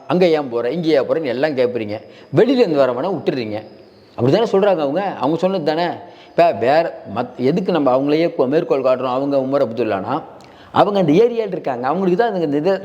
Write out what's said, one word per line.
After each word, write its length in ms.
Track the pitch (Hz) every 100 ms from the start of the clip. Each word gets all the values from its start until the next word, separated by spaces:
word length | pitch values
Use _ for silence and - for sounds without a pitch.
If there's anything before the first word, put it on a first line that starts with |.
| -
அங்க 180 | 170 180
ஏன் 220 | 156 139
போற, 220 | 117 117
இங்க 160 | 165 160
ஏன் 180 | 147 120
போறேன்னு 220 | 147 147
எல்லாம் 300 | 117 156 127
கேட்பீங்க. 400 | 123 120 104 107 - - - 139
வெளியிலேருந்து 480 | 240 254 202 143
வரவனை 260 | 131 123 175 165
விட்டுறீங்க. 420 | 110 143 110 104 - - - - - -
அப்படி 160 | 120
தானே 180 | 185 220
சொல்றாங்க 300 | 196 202 170 143
அவங்க, 180 | 160 196
அவங்க 240 | 123 131 160
சொன்னது 260 | 185 190
தானே. 240 | 147 156 170 120 - - -
இப்ப 220 | - 170
வேற 520 | 113 117 151 170 - - 104
மத்-, 200 | 123 -
எதுக்கு 340 | 127 170 190
நம்ம 260 | 170 139 127
அவங்களையே 300 | 143 156 170 165
கொ-, 100 | 131
மேற்கோள் 360 | 156 165 143
காட்டுறோம்? 320 | 127 127 131 127
அவங்க 200 | 143 139
உமர் 280 | 131 139 123
அப்துல்லானா, 580 | 117 113 98 101 147 - - - - -
அவங்க 280 | 123 180 302
அந்த 120 | 165
ஏரியால 440 | 160 240 226 208 170
இருக்காங்க, 320 | 139 123 131
அவங்களுக்கு 360 | 170 190 180
தான் 100 | 233
அந்த 260 | 190 160 143
நித-, 220 | 165 190